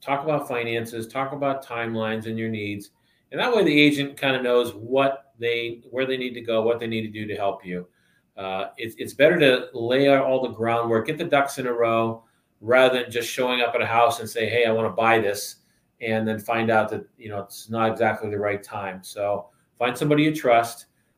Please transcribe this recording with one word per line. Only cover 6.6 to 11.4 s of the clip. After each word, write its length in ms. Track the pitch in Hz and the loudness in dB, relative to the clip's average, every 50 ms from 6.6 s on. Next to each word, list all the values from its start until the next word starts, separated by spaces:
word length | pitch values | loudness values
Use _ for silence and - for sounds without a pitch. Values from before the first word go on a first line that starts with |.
what 180 | 110 117 120 113 | 2 2 0 0
they 60 | 117 | -2
need 160 | 113 113 110 | -4 -4 -4
to 60 | 110 107 | -4 -6
do 180 | 104 110 107 | -8 -8 -8
to 100 | 104 98 | -6 -6
help 280 | 101 101 98 95 95 - | -2 -2 -2 -4 -4 -6
you. 220 | 90 90 90 87 - _ _ _ _ _ _ _ _ _ | -8 -8 -8 -8 -10 _ _ _ _ _ _ _ _ _
Uh, 340 | 104 95 95 95 95 101 - - | -10 -8 -6 -6 -6 -6 -8 -10
it's, 180 | - 117 107 - - | -10 -12 -12 -10 -10
it's 160 | 123 107 - | -12 -8 2
better 240 | - 139 160 180 170 | 4 6 6 6 6
to 300 | 147 135 127 127 - - | 6 6 4 4 0 -6
lay 360 | - 120 117 117 127 135 139 139 | -8 -6 -2 0 2 4 6 6
out 160 | 139 135 135 | 6 6 4
all 180 | 135 131 127 | 2 0 0
the 60 | 123 117 | 0 -4
groundwork, 580 | 110 110 113 117 117 117 117 113 113 110 110 | -4 -2 -2 0 0 0 0 2 0 0 0
get 120 | - 156 151 | -2 -4 -4
the 60 | 143 | -2
ducks 340 | - 147 139 | 0 2 2